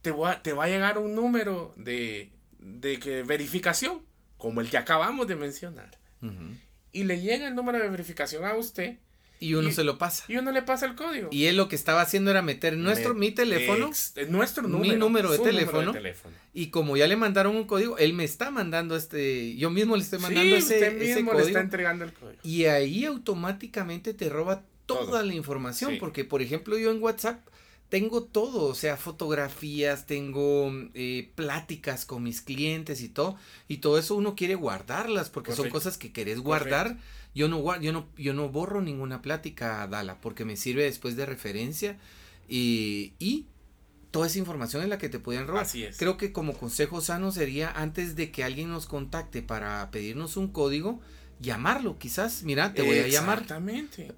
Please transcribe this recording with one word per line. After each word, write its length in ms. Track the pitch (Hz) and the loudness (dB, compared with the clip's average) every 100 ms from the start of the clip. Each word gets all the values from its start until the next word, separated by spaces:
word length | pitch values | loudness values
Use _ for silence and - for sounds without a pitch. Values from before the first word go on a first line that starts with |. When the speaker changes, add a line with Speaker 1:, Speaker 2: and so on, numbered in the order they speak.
Speaker 1:
te 80 | 165 | -4
voy 180 | 151 170 | 0 0
a, 120 | - | 0
te 100 | 156 | -2
va 120 | 143 | 0
a 40 | 165 | 0
llegar 300 | 190 196 214 | 2 0 0
un 160 | 214 214 | -2 0
número 560 | 240 240 208 180 - - | 2 2 0 -4 -6 -12
de, 540 | 117 123 117 104 101 - _ - | -6 -4 -4 -6 -12 -20 _ -20
de 380 | 95 117 135 135 | -18 -8 -4 -4
que, 220 | 139 131 | -4 -4
verificación, 800 | 127 151 147 180 180 165 269 349 - _ _ - | -2 -2 -2 -2 0 0 0 -4 -12 _ _ -8
como 240 | 117 113 | -4 -2
el 100 | 113 | 0
que 80 | 131 | 0
acabamos 480 | 123 160 185 269 226 | 4 4 4 0 -2
de 80 | |
mencionar". 640 | 165 143 139 175 139 95 - _ - | -2 -6 -8 -12 -14 -18 -20 _ -12
Speaker 2:
Ujú. 320 | 113 92 82 120 - _ _ | -12 -10 -12 -14 -20 _ _
Speaker 1:
Y 120 | 190 | -4
le 160 | 196 175 | -2 0
llega 280 | 190 262 285 | 0 -2 -2
el 80 | 247 | -4
número 220 | 247 240 | -2 0
de 80 | 208 | 0
verificación 560 | 185 170 165 143 156 | -4 -6 -6 -6 -4
a 100 | 190 | -2
usted. 440 | 220 233 - 180 240 _ _ _ - | -2 -4 -4 -6 -6 _ _ _ -8
Speaker 2:
Y 140 | 160 | 0
uno 140 | 160 156 | 2 2
Speaker 1:
Y 40 | |
Speaker 2:
se 120 | 160 | 2
lo 140 | 147 - | 2 0
pasa. 260 | 175 - - | -2 -4 -4
Speaker 1:
y 100 | 240 | -2
uno 140 | 262 | 0
le 120 | 262 | 0
pasa 220 | 254 254 | 0 0
el 120 | 269 240 | -2 -4
código. 320 | 320 285 175 | -6 -4 -2
Speaker 2:
Y 140 | 143 | 2
él 120 | 160 190 | 4 6
lo 120 | 196 | 4
que 80 | 147 | 0
estaba 240 | - 165 | 2 4
haciendo 320 | 170 196 196 | 4 4 6
era 100 | 190 | 4
meter 340 | 165 131 165 160 | 4 2 0 2
nuestro, 380 | 180 220 233 | 2 4 2
Speaker 1:
Me-, 60 | 226 | 2
Speaker 2:
mi 100 | 208 | 2
teléfono, 560 | 226 240 170 - 214 285 | 2 4 4 4 2 2
Speaker 1:
ex-, 300 | 294 - 135 | 0 -4 -2
eh, 100 | 143 | 0
nuestro 380 | 180 262 311 | 2 2 0
Speaker 2:
mi 60 | 220 | 0
Speaker 1:
número, 280 | 170 190 226 | 2 4 6
Speaker 2:
número 320 | 220 226 185 | 6 4 4
de 60 | 151 | 6
Speaker 1:
su 60 | |
número 120 | 233 196 | 6 4
de 80 | |
Speaker 2:
teléfono. 280 | 165 156 175 | 4 2 0
Speaker 1:
teléfono. 420 | 214 95 87 85 85 _ | 0 -6 -10 -14 -20 _
Speaker 2:
Y 180 | 165 156 | -6 -2
como 260 | 170 151 139 | 0 4 6
ya 100 | 156 | 6
le 80 | |
mandaron 400 | 214 214 196 196 | 6 4 4 4
un 80 | 220 | 2
código, 340 | 214 196 233 - | 2 2 2 6
él 160 | 156 | 4
me 100 | 175 | 4
está 260 | 151 - 262 | -2 -2 -2
mandando 460 | 269 180 165 170 160 | -2 0 0 0 -2
este, 580 | 156 151 139 131 117 | -4 -2 0 0 -2
yo 160 | 117 165 | -2 0
mismo 240 | 180 220 208 | 2 4 4
le 60 | |
estoy 160 | 196 185 | 0 -2
Speaker 1:
Sí, 60 | |
Speaker 2:
mandando 320 | 185 269 370 370 | 0 6 8 8
ese, 180 | 302 | 6
Speaker 1:
usted 260 | 220 214 220 | 6 4 2
Speaker 2:
ese 120 | 233 247 | 2 2
Speaker 1:
mismo 180 | 233 | 4
le 40 | 214 | 6
está 40 | 160 | 6
Speaker 2:
código. 60 | 190 | 4
Speaker 1:
entregando 440 | 190 185 175 175 | 2 0 0 0
el 80 | 165 | -4
código. 260 | - 113 - | -12 -18 -12
Speaker 2:
Y 220 | 165 165 | -4 4
ahí 400 | 156 147 139 190 | 6 6 4 0
automáticamente 1080 | 302 269 - 180 175 196 226 208 175 170 220 | -2 -2 -4 -2 -2 -6 -6 -6 -4 -6 -6
te 160 | 208 160 | -4 -2
roba 360 | 143 175 196 - _ - | -2 -2 -2 -6 _ -4
toda 180 | 247 | -2
Speaker 1:
Todo. 180 | 220 233 | 0 0
Speaker 2:
la 120 | 202 | 0
información, 580 | 165 139 135 123 120 277 | -2 -4 -4 -4 -4 -2
Speaker 1:
Sí. 40 | - | -2
Speaker 2:
porque, 240 | 165 147 | -4 -6
por 180 | 135 143 | -2 0
ejemplo, 340 | 123 156 185 214 | 0 -4 -2 0
yo 140 | 220 | 2
en 100 | 220 | 2
WhatsApp 400 | 226 220 226 240 - - - - - | 0 0 -2 -4 -12 -20 -20 -20 -2
tengo 340 | 190 220 233 | 0 2 0
todo, 400 | 233 214 247 240 | 0 0 2 2
o 100 | 147 | 0
sea, 220 | 131 151 139 | 0 -2 -2
fotografías, 1120 | 170 156 160 151 139 - 151 147 143 139 - | -6 -6 -2 0 -2 -6 -6 0 0 0 -2
tengo, 640 | 143 139 139 143 143 139 135 - | -4 -2 0 4 4 2 -2 -8
eh, 360 | 127 127 127 120 - | -8 -4 -4 -6 -6
pláticas 680 | 147 151 160 156 - 127 | -4 -4 -6 -10 -6 -6
con 180 | - 123 | -6 -6
mis 180 | 120 117 | -6 -6
clientes 580 | - 135 151 160 156 131 | -6 -2 -2 -2 -6 -8
y 60 | 113 | -6
todo, 280 | - 175 196 - - - | -2 -2 -2 -14 -16 -10
y 100 | 147 | -2
todo 200 | 151 151 | 4 4
eso 140 | 160 202 | 4 0
uno 180 | 202 | 0
quiere 220 | 202 180 190 | 0 -2 0
guardarlas, 760 | 139 95 95 147 226 202 156 | -2 -4 -4 -4 -2 -2 -2
porque 220 | 143 - | -6 -6
son 60 | 120 | -2
Speaker 1:
Correcto. 200 | 123 135 | -2 -2
Speaker 2:
cosas 180 | - - | -4 -6
que 160 | 117 | -10
querés 280 | - 104 120 | -6 -4 -2
guardar. 480 | 135 156 135 143 214 | 0 0 2 2 0
Speaker 1:
Correcto. 160 | 240 - - - | -4 -14 -20 -10
Speaker 2:
Yo 120 | 135 156 | 0 0
no 100 | 165 | 2
guar-, 220 | 165 180 | 0 0
yo 120 | 151 | -2
no, 160 | 160 156 - | -4 -6 -6
yo 160 | 139 | -4
no 140 | 139 147 | -2 -2
borro 320 | 139 185 202 | -2 -2 -2
ninguna 420 | 170 139 131 127 | -2 -4 -6 -6
plática, 640 | 139 156 151 - 117 107 101 | -4 -6 -6 -6 -4 -4 -4
Dala, 340 | 104 95 92 | -6 -6 -8
porque 240 | 113 104 | -10 -6
me 120 | 110 101 | -6 -6
sirve 260 | 127 127 | -2 0
después 300 | 143 - 123 120 | 0 0 -6 -4
de 80 | |
referencia, 720 | 139 - 104 101 123 156 202 196 - - - - - | -6 -6 -6 -6 -4 -4 -6 -6 -16 -20 -20 -20 -6
y, 640 | 123 120 113 107 104 101 - | 0 2 2 0 -2 -6 -4
y 280 | 185 302 - - - - _ _ - | -2 -2 -4 -18 -20 -20 _ _ -6
toda 160 | 156 165 | 0 0
esa 120 | 190 | 0
información 440 | 175 151 120 143 | -2 -4 -4 -2
es 60 | 190 | -2
la 100 | 202 | -2
que 100 | 147 | -4
te 100 | 110 | -6
pueden 280 | 117 123 135 | -6 -6 -2
robar. 160 | 196 | -2
Speaker 1:
Así 200 | - 120 | -2 -6
es. 120 | 104 - | -8 -2
Speaker 2:
Creo 180 | 175 190 | 0 0
que 160 | 202 | -2
como 220 | 190 156 131 | -4 -4 -4
consejo 420 | 117 139 143 170 | -4 0 0 -2
sano 300 | 160 175 190 | -4 -2 -2
sería, 400 | 185 139 139 160 | 0 -2 -2 -4
antes 460 | 156 156 156 175 156 | -4 -6 -4 -6 -4
de 140 | 160 | -6
que 120 | - | -4
alguien 260 | 131 131 165 | -4 -4 -6
nos 160 | 165 - | -6 -6
contacte 540 | 147 135 165 156 120 | -8 -6 -8 -8 -8
para 480 | 117 110 104 104 101 | -6 -6 -4 -6 -6
pedirnos 460 | 110 104 123 160 196 | -6 -6 -6 -6 -4
un 120 | 190 | -4
código, 520 | 175 143 143 190 240 - - - - | 0 0 0 -2 -6 -10 -20 -20 -10
llamarlo, 600 | 123 110 151 269 226 139 | -6 -2 0 0 0 -6
quizás, 440 | 127 - 226 - | -6 -2 -2 -2
"Mira, 300 | 165 139 196 | -2 0 2
te 80 | 202 | 2
voy 160 | 143 139 | 4 6
a 80 | 131 | 6
llamar 360 | 147 175 220 | 4 2 0
Speaker 1:
Exactamente. 720 | - 156 190 240 294 - 147 | -2 -6 -6 -6 -8 -12 -14